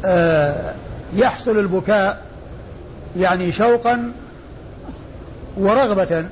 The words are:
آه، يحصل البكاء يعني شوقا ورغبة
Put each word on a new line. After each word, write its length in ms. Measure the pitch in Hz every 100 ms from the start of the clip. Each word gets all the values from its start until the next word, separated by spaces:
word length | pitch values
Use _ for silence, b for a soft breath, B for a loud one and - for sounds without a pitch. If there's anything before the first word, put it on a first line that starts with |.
آه، 680 | 190 180 165 160 147 143 - - - - - 180
يحصل 420 | 254 - 254 214
البكاء 640 | 202 185 185 208 196 190 - - - - - - - - - 175
يعني 360 | 180 185 175
شوقا 600 | - 226 240 233 240 240 247 - - - - - - - - - - - - - 196
ورغبة 680 | 196 233 254 196 175 165 170